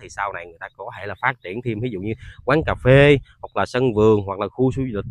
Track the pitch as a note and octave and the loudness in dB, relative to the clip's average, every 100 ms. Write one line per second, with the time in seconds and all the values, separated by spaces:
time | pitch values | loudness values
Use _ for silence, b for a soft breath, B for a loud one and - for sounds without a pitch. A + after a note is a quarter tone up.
0 | F#2+ G2 G2+ F#2 F2 E2 G2 - G2 A#2 | -12 -8 -8 -8 -14 -16 -16 -14 -16 -12
1 | G2 F#2+ B2 C3+ - G2+ B2 G#2+ B2+ G2+ | -12 -6 -6 -6 -8 -10 -8 -6 -6 -8
2 | G2 A2+ B B - D3 D3 G2 B2 C3+ | -8 -10 B B -2 -2 0 -2 4 6
3 | C#3+ C#3+ b b - - G2 B2 C3 G#2 | 6 4 b b -10 -4 -2 0 0 4
4 | G#2+ G#2+ G2 F#2+ G2+ - C3 B2+ C3 G2+ | 6 4 2 -4 -6 0 0 0 -4 -6
5 | G2 | -8